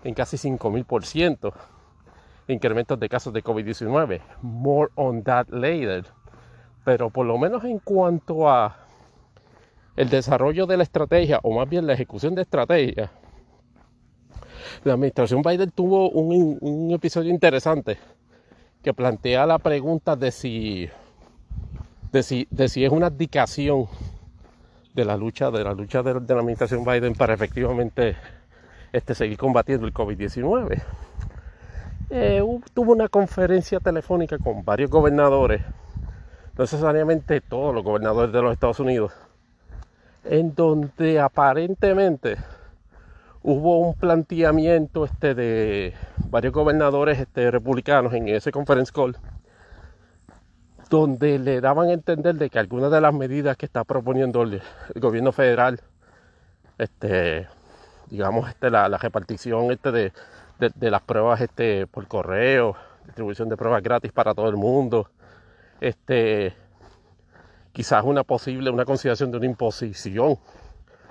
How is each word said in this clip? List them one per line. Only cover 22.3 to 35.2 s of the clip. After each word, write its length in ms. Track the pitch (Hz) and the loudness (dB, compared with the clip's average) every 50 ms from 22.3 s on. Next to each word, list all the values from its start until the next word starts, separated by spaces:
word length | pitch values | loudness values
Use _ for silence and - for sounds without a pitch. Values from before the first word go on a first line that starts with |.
| 131 123 - - | -2 -4 -4 -4
de 160 | - - 131 | -2 0 0
si 160 | 120 - 127 131 | 0 2 0 0
es 80 | 135 | 2
una 160 | 147 160 175 | 2 2 2
abdicación 800 | 175 143 135 165 - - 143 120 - - 143 143 143 143 135 120 101 - - - - - - - - - - - - _ _ _ _ _ _ _ _ - | 0 -2 -2 -4 -2 0 0 0 0 -2 -4 -2 0 0 0 -2 -4 -8 -12 -14 -14 -14 -16 -20 -20 -20 -20 -20 -20 _ _ _ _ _ _ _ _ -4
de 120 | 127 117 | -2 -2
la 100 | 101 104 | -2 -2
lucha, 340 | 101 107 113 - - 139 131 | -2 -4 -6 -4 -4 -2 -2
de 140 | 117 107 104 | -2 -2 -2
la 100 | 101 101 | -4 -4
lucha 300 | 95 104 101 - 127 120 | -6 -6 -4 -4 -2 0
de, 160 | 131 127 127 | -2 -2 -2
de 140 | 123 117 131 | -2 0 0
la 80 | 120 | 0
administración 420 | 117 120 117 110 127 107 127 120 120 | 0 0 0 -2 -2 -2 0 -2 0
Biden 300 | 123 123 120 120 123 113 | 0 0 0 0 0 0
para 220 | - 135 110 113 | 2 2 2 2
efectivamente, 840 | 101 107 95 - 123 123 120 127 120 120 110 - 135 120 110 87 - - - - - _ _ _ - - - - - - - | 0 -2 -4 -2 -2 -2 -2 0 -2 -2 -2 -2 0 0 0 -2 -4 -10 -18 -20 -20 _ _ _ -20 -20 -20 -20 -20 -12 -6
este, 240 | - 120 - - 117 | -6 -4 -4 -4 -4
seguir 220 | - - 107 107 | -4 -4 -4 -4
combatiendo 500 | - 135 135 123 120 110 - 135 123 113 | -2 -2 2 2 2 2 2 0 -2 -2
el 60 | 104 - | -4 -4
covid 240 | - 110 101 104 | -4 -4 -4 -4
diecinueve. 640 | 92 101 101 - 123 127 160 220 254 226 - 101 147 - - - - - - - - - - - - - - - _ - - - - - - - - - - | -6 -6 -6 -6 -4 -2 -2 -2 -2 -2 -2 -4 -6 -6 -8 -12 -14 -16 -14 -14 -12 -12 -12 -14 -16 -18 -20 -20 _ -20 -16 -14 -14 -12 -12 -12 -12 -10 -8
Eh, 340 | 269 247 220 208 202 196 202 | -4 0 2 2 2 2 2
hu-, 180 | 226 240 233 - - - | 0 -2 -4 -8 -6 -4
tuvo 160 | 247 240 226 | 0 4 4
una 160 | 233 220 220 | 6 4 4
conferencia 720 | 208 - 202 196 175 - 185 185 180 190 185 165 - 202 180 | 4 2 2 2 2 2 0 2 4 4 2 2 0 -4 -2
telefónica 580 | - 185 165 160 - - 180 175 165 - 156 | 0 -2 -2 -2 -2 -2 0 0 0 -2 -4
con 260 | 139 - 127 107 104 87 | -4 -2 -4 -4 -2 -2
varios 280 | 110 104 104 143 135 | 0 0 0 2 2
gobernadores, 720 | 139 160 147 147 143 147 | 4 4 6 6 6 6